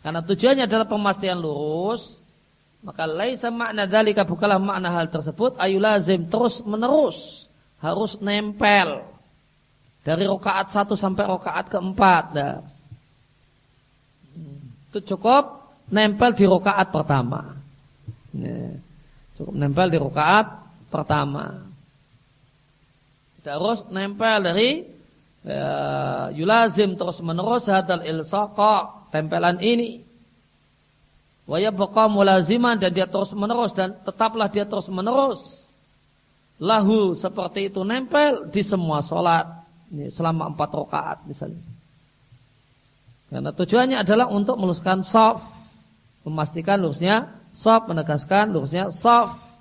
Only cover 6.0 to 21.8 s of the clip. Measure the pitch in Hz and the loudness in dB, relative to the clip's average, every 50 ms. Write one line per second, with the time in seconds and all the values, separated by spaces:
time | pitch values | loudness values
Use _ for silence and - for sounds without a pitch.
6 | 170 165 190 175 165 165 214 220 240 233 240 - - 208 208 214 226 247 285 311 | 2 2 0 0 0 -2 0 0 0 0 0 -4 -6 -6 -4 -2 0 2 4 4
7 | 294 196 156 - - - - - - _ _ _ _ _ _ _ - 156 180 196 | 4 2 -2 -8 -18 -20 -20 -20 -20 _ _ _ _ _ _ _ -6 -4 -2 -2
8 | 190 180 196 208 196 202 208 208 214 208 208 208 220 208 208 202 185 160 143 123 | -4 -4 -6 -6 -4 -2 -2 -2 -2 -4 -4 2 4 6 6 6 4 2 -2 -8
9 | - - - _ _ _ _ _ _ _ _ _ _ _ _ _ _ _ _ _ | -10 -16 -20 _ _ _ _ _ _ _ _ _ _ _ _ _ _ _ _ _
10 | _ 147 160 170 196 196 196 190 - 202 190 196 196 - - 208 202 202 214 - | _ -2 -2 0 0 0 -2 -2 -2 -2 -2 -2 -4 -2 -2 -2 0 0 -2 -2
11 | 202 190 190 196 208 196 185 180 - 175 151 175 185 - - 196 180 190 190 - | -2 -2 -2 -2 -2 -2 -2 -4 -4 -6 -6 -6 -6 -4 -6 -4 -4 -4 0 4
12 | 202 190 180 165 156 - 151 147 139 139 - - - - - _ _ - - - | 6 6 6 4 2 -2 -4 -4 -4 -4 -6 -8 -12 -18 -20 _ _ -20 -20 -20
13 | _ _ _ _ _ _ _ _ _ _ _ _ _ _ _ _ _ _ _ _ | _ _ _ _ _ _ _ _ _ _ _ _ _ _ _ _ _ _ _ _
14 | _ _ _ _ _ 135 143 165 160 143 139 - - - - - - _ - 208 | _ _ _ _ _ _ -20 -20 -18 -18 -18 -20 -20 -20 -20 -20 -20 _ -10 -10
15 | 190 - 196 185 - 226 254 285 285 - - - - - _ _ _ - - 208 | -6 -6 -8 0 4 6 6 6 4 2 -10 -20 -20 -20 _ _ _ -2 2 2
16 | 214 214 196 208 240 247 - - 202 190 190 175 185 202 196 196 190 - - 156 | 4 2 4 4 2 2 6 6 6 6 6 4 4 2 2 2 0 0 0 -4
17 | 151 - 143 135 120 - 139 - - - - - - - - _ _ _ _ _ | 0 2 2 2 2 -2 -4 -6 -8 -12 -16 -18 -20 -20 -20 _ _ _ _ _
18 | _ - - _ _ - - 135 117 117 - 60 - 120 - 135 - _ - - | _ -18 -18 _ _ -14 -12 -10 -8 -8 -8 -8 -10 -12 -12 -14 -18 _ -20 -20
19 | - _ _ - _ _ - - 151 - - 135 143 143 139 160 185 185 165 156 | -20 _ _ -20 _ _ -16 -14 -12 -10 -6 -4 -2 -2 0 0 0 2 2 0
20 | 139 135 - 147 151 160 190 214 220 - - - - - _ _ - _ - 147 | -2 -2 -2 0 2 4 4 4 2 0 -8 -20 -20 -20 _ _ -16 _ -6 -6
21 | 151 - 151 147 143 143 139 147 - - - - - - - - | -2 -2 -2 -2 0 -4 -6 -8 -10 -10 -12 -14 -18 -20 -20 -20